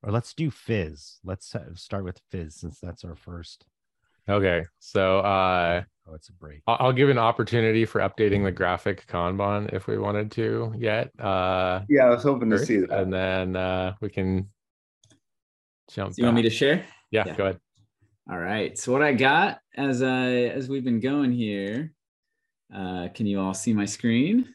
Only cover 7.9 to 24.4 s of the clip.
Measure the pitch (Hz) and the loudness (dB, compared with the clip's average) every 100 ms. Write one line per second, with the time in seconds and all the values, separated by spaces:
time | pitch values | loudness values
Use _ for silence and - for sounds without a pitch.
7.9 | 107 98 - 107 101 98 90 90 90 - | 0 -2 2 2 4 0 0 0 0 -2
8.9 | 98 - 87 87 95 101 104 104 - 95 | -6 -6 -2 -2 0 0 -2 -2 -6 -4
9.9 | 107 101 104 107 113 110 113 113 110 117 | -2 -2 -2 -4 -4 -2 -2 -4 -4 -2
10.9 | 107 123 _ 110 95 92 92 92 92 101 | -2 -4 _ -2 0 0 0 0 -2 2
11.9 | 143 127 120 143 135 117 107 - 107 90 | 6 6 6 2 0 2 0 2 0 2
12.9 | 98 92 92 95 92 92 92 92 92 92 | 0 -2 0 0 0 -2 -2 -2 -2 -2
13.9 | 92 104 - 95 95 98 _ _ _ _ | -6 -8 -4 -2 -2 -2 _ _ _ _
14.9 | _ _ _ _ _ _ _ _ _ _ | _ _ _ _ _ _ _ _ _ _
15.9 | - 98 95 120 117 113 107 139 170 - | -8 -8 0 2 4 2 2 2 2 -2
16.9 | - _ 107 92 82 98 92 _ _ _ | -20 _ -2 -2 0 -2 -2 _ _ _
17.9 | _ _ _ - 90 85 107 98 - - | _ _ _ -12 -8 -4 -2 -4 -6 -2
18.9 | 127 147 127 131 156 196 - _ - 139 | 2 2 4 4 4 2 -2 _ -6 -4
19.9 | 123 131 127 127 123 120 135 131 135 127 | 0 0 0 0 0 0 -2 -6 -4 -2
20.9 | 117 123 143 139 123 110 101 98 113 160 | 0 0 0 0 0 -2 -4 -4 -6 -8
21.9 | _ _ _ _ _ _ _ _ 98 92 | _ _ _ _ _ _ _ _ -10 -8
22.9 | 92 87 - 107 101 95 92 - 107 101 | -6 -8 -4 -2 -2 -2 -4 -2 0 -2
23.9 | - 120 117 147 233 | -2 0 2 2 0